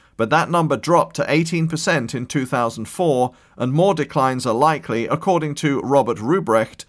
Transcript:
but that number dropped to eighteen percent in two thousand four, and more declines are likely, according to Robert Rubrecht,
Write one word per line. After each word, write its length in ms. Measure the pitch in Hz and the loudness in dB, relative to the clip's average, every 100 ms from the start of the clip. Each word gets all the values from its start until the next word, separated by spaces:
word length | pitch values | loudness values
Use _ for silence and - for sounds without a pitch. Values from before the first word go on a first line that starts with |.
| _ - | _ -4
but 120 | 113 | 2
that 200 | 151 117 | 2 2
number 260 | 175 160 131 | 0 0 0
dropped 380 | - 170 - - | 2 2 2 -2
to 160 | - | 0
eighteen 360 | 147 165 170 160 | 0 0 -2 -2
percent 480 | 156 - 165 117 135 | -2 -2 -2 -2 -6
in 100 | 123 | -6
two 200 | 147 127 | -4 -2
thousand 400 | 131 117 117 110 | -2 -2 -4 -8
four, 460 | - 175 131 123 - _ - | -2 0 2 0 -4 _ -6
and 160 | 123 | -2
more 220 | 143 190 | 2 2
declines 500 | 170 139 156 131 127 | 2 -2 0 0 0
are 100 | 123 | -2
likely, 520 | 113 147 151 - 113 117 | 2 2 2 -2 -4 -2
according 480 | 151 180 175 151 143 | -2 0 -2 -2 -4
to 240 | 156 135 | -2 -2
Robert 360 | 101 139 120 113 | 2 2 2 -2
Rubrecht, 680 | 110 185 156 113 139 - | 0 0 2 2 0 -6